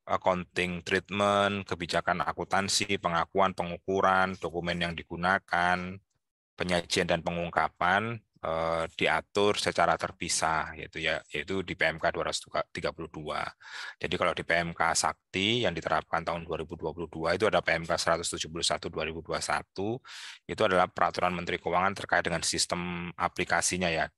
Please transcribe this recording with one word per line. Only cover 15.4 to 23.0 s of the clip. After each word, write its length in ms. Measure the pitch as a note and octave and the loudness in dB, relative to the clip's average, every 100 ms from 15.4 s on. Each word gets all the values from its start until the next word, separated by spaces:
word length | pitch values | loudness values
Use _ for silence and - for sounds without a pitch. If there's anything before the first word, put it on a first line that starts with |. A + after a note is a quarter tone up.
| G2+ A#2+ G2 | 2 2 0
yang 80 | E2 | -2
diterapkan 480 | D#2+ D#2 - E2 | 0 -2 0 -2
tahun 240 | E2 E2+ E2+ | -2 -4 -4
dua 160 | D#2 | -6
ribu 160 | D#2+ E2+ | -6 -6
dua 160 | E2 D#2+ | -6 -6
puluh 160 | E2 | -8
dua 240 | D#2+ D#2+ F#2 | -4 0 2
itu 80 | |
ada 160 | G#2 F2 | 4 2
P 160 | E2 E2 | 2 0
M 80 | |
K 160 | E2 E2+ | 0 0
seratus 320 | - E2 E2+ | 2 0 0
tujuh 160 | E2 D#2+ | -6 -6
puluh 160 | E2 | -2
satu 240 | - D#2+ E2+ | 0 0 -4
dua 160 | D#2+ | -4
ribu 160 | D#2 E2 | -4 -6
dua 240 | D#2 D2+ | -4 -4
satu, 560 | - D2+ - - G2+ B2 - - - - - | -2 -2 -4 -4 -4 -4 -8 -16 -16 -16 -10
itu 140 | E2+ | 2
adalah 240 | A2 F#2 F#2 | 4 6 4
peraturan 480 | - E2+ E2+ F2+ F2 | 4 0 2 0 0
Menteri 240 | F2 F2+ | -2 -4
Keuangan 320 | E2+ F2 F#2+ | 0 2 2
terkait 320 | G2 - F2 | 0 0 2
dengan 240 | F2 E2+ - | 2 0 0
sistem 640 | - - F2 F2 F2 | 0 0 -2 -4 -6